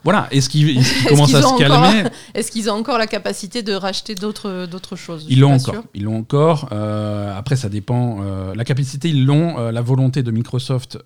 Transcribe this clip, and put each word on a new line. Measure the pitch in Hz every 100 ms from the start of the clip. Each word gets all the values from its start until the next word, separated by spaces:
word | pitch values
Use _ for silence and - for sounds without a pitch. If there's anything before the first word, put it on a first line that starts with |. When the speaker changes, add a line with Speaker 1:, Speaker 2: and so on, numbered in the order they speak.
Speaker 1:
Voilà. | 151 - -
Est-ce | 139 131
qu'ils, | 151 151 127
est-ce | 127
qu'ils | 269
Speaker 2:
<laughs> | -
Est-ce |
Speaker 1:
commencent | 147 147
Speaker 2:
qu'ils | 139
Speaker 1:
à |
se | -
Speaker 2:
ont |
encore, | -
Speaker 1:
calmer ? | 139 - - 220 185 -
Speaker 2:
<laughs> | -
est-ce | 202 202
qu'ils | 226 226
ont |
encore | 208 226 240
la | 220
capacité | 208 202 202 196 247
de | 220
racheter | 196 190 190 - 202
d'autres, | 214 208 208 180 180
d'autres | 185 - 180
choses ? | - 165
Je | 135
Speaker 1:
Ils |
Speaker 2:
suis | 131
Speaker 1:
l'ont | 139
Speaker 2:
pas | 135
Speaker 1:
encore. | 127
Speaker 2:
sûre. | 214 -
Speaker 1:
Ils | 98
l'ont | 104 110
encore. | 110 143 160 151 147
Euh, | 104 107 104 107 104 101 95
après, | 98
ça | 135 104
dépend. | 104 98 123 123 101
Euh, | 98 95 92 104
la |
capacité, | 120 131 131 139 170
ils | 147
l'ont. | 131 147 170 156
Euh, | 117
la | 113
volonté | 120 131 131 127
de | 117
Microsoft, | 113 117 127 - 127 - -